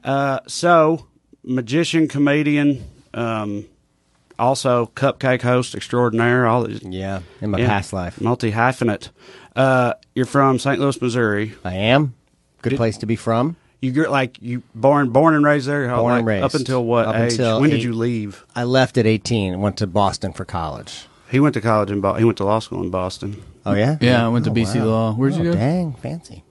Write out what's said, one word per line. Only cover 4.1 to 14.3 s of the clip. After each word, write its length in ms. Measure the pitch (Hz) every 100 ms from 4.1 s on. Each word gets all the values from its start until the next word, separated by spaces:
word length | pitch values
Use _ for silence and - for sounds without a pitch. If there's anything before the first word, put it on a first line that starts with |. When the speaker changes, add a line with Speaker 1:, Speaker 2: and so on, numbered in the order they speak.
| _ _ -
Speaker 1:
also 520 | 120 135 135 123 117 -
cupcake 460 | 139 - 131 127
host 340 | 120 123 120 104
extraordinaire. 720 | - 120 123 113 117 123 120
All 160 | 120
these, 180 | 110 107
Speaker 2:
Yeah, 380 | - 92 95 95 87 -
in 80 | 107
my 80 | 95
Speaker 1:
yeah, 80 | 120
Speaker 2:
past 240 | 104 95
life. 280 | 95 87 -
Speaker 1:
multi-hyphenate. 880 | 107 123 117 107 120 131 120 104 - _ - - - -
Uh, 380 | 131 131 123 - _ -
you're 100 | 123
from 320 | 143 135 127
Saint 200 | 139 127
Louis, 200 | 139 -
Missouri. 520 | 127 120 113 104 107 -
Speaker 2:
I 120 | 92 92
am. 380 | 107 139 147 - _ _ _ _
Good 100 | 117
Speaker 1:
Did 60 | 131
Speaker 2:
place 200 | 113 101
to 80 | 110
be 100 | 113
from. 400 | - 113 139 170 _ _
Speaker 1:
You 100 | 131
grew, 160 | 127 160
like, 300 | 139 131